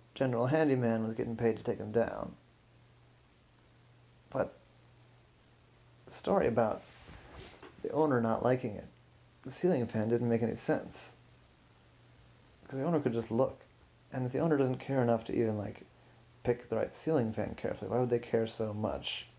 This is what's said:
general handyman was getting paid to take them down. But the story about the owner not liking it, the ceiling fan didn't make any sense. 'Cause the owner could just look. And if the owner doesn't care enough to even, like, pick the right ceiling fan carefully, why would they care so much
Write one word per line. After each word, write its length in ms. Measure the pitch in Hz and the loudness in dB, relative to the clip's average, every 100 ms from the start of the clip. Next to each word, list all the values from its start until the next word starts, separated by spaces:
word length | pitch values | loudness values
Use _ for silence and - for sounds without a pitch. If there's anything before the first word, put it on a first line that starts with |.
| - | -12
general 320 | - 131 117 123 | -2 0 0 2
handyman 600 | 156 151 131 117 113 110 | 4 4 4 2 2 0
was 100 | 113 | -4
getting 200 | 117 113 | -4 0
paid 200 | 117 110 | 2 2
to 60 | |
take 160 | - 104 | -2 -4
them 140 | 104 | 0
down. 420 | 110 113 - - - - _ _ _ - _ _ _ _ _ _ _ - _ - - - - - | 0 0 -2 -8 -12 -20 _ _ _ -20 _ _ _ _ _ _ _ -20 _ -20 -20 -20 -20 -6
But 260 | 135 - - _ - - - - - _ _ _ _ _ - - - - | -2 -2 -6 _ -20 -20 -20 -20 -20 _ _ _ _ _ -20 -20 -20 -20
the 60 | |
story 340 | - - 196 - | -8 0 2 4
about 360 | 117 110 - - - - - - - - - - - | 4 2 0 -8 -20 -20 -20 -20 -18 -18 -20 -20 -10
the 80 | - | -4
owner 300 | 147 156 123 | 0 2 4
not 220 | 113 113 | 2 2
liking 340 | 120 127 117 95 | 2 2 -2 -8
it, 100 | - - - - - - | -12 -20 -20 -20 -20 -18
the 80 | 127 | -14
ceiling 360 | - 175 147 113 | -2 2 2 0
fan 220 | 113 107 | 0 2
didn't 200 | 117 120 | 2 2
make 140 | 117 | 2
any 140 | 113 117 | 2 -2
sense. 540 | - 151 - - - - - - - - - - - - - - - - - - | -2 -2 -2 -14 -20 -20 -20 -20 -20 -20 -20 -20 -20 -20 -20 -20 -20 -20 -20 -20
'Cause 140 | - 135 | -12 -6
the 60 | |
owner 160 | 147 160 | 0 2
could 120 | 131 | 2
just 180 | 117 113 | 0 0
look. 300 | 117 131 - - _ - _ - | 2 2 0 -18 _ -20 _ -10
And 140 | 131 | -4
if 80 | 127 | -2
the 60 | 131 | 0
owner 180 | 165 151 | 2 4
doesn't 220 | 131 127 | 2 0
care 240 | - 135 | -2 2
enough 220 | 120 113 | 4 2
to 100 | - | 0
even, 240 | - 113 107 | 0 0 0
like, 260 | 104 - - - - - - - | -4 -10 -18 -20 -20 -20 -20 -6
pick 260 | - 120 - | -2 -2 0
the 60 | 110 | -2
right 200 | - - | -2 -4
ceiling 360 | - 160 113 | 0 2 2
fan 220 | 107 - - | -2 -4 -4
carefully, 340 | - - 101 | -4 -4 -2
why 80 | 117 | 0
would 100 | 127 | 2
they 120 | 120 | 0
care 260 | - 113 113 | 2 0 0
so 260 | - 110 | -2 -4
much 540 | 104 107 71 - - - | -2 -2 -2 -6 -8 -12